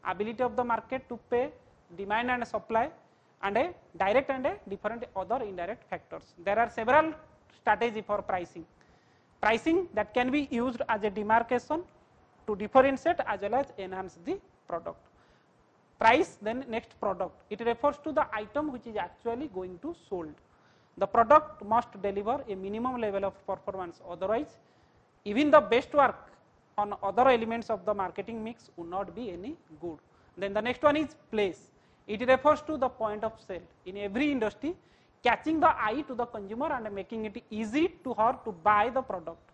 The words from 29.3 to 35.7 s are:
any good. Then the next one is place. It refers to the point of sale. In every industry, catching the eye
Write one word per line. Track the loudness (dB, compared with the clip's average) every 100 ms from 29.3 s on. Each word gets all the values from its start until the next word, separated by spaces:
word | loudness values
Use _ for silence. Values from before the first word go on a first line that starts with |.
any | -10 -12 -12 _ -14
good. | -12 -12 _ _ _ -8
Then | -4
the | -2
next | -2 2
one | 2 2
is | -2 -8 _
place. | 0 0 -2 -18 _ _ _ -10
It | -4 2
refers | 4 6 2
to | -2 -2
the | -2
point | -2 -6 -4
of | -6 -8 -12
sale. | -12 -12 _ -14
In | -8
every | -6 0 0
industry, | 0 -2 -4 -8 -8 _ _ _ _
catching | 0 0 0 4
the |
eye | 4